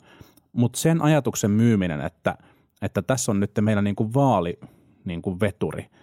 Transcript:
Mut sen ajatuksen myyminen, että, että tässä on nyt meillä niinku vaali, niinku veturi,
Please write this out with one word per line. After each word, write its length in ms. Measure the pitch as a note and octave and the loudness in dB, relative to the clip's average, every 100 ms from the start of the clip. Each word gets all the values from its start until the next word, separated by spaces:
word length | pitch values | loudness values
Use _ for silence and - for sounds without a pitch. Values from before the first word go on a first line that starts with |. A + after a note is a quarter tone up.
| - - - _ _ | -8 -20 -20 _ _
Mut 220 | A#2+ A#2+ - | -2 0 0
sen 260 | D#3+ E3 | 0 2
ajatuksen 500 | D3+ D#3 A#2+ - G#2+ | 2 2 0 -2 0
myyminen, 500 | G#2+ A#2 G#2+ F2+ D2+ | 2 4 2 0 -4
että, 360 | D2+ - F#2+ E2+ _ _ _ _ | -6 -4 -4 -4 _ _ _ _
että 200 | G2 G2+ | -6 -4
tässä 300 | - C3 - | -2 -2 -2
on 80 | G2+ | -2
nyt 120 | G2+ - | -2 0
meillä 200 | G#2+ G#2 | 2 2
niinku 320 | G2+ G2+ A2 | 0 -2 -2
vaali, 460 | C3 C3+ G2+ E2+ - - _ _ _ F#2 | 2 2 2 0 -6 -16 _ _ _ -8
niinku 340 | E2+ G2 F2+ | -6 -6 -2
veturi, 460 | G#2 - E2+ C#2+ - _ | -4 -2 -6 -8 -14 _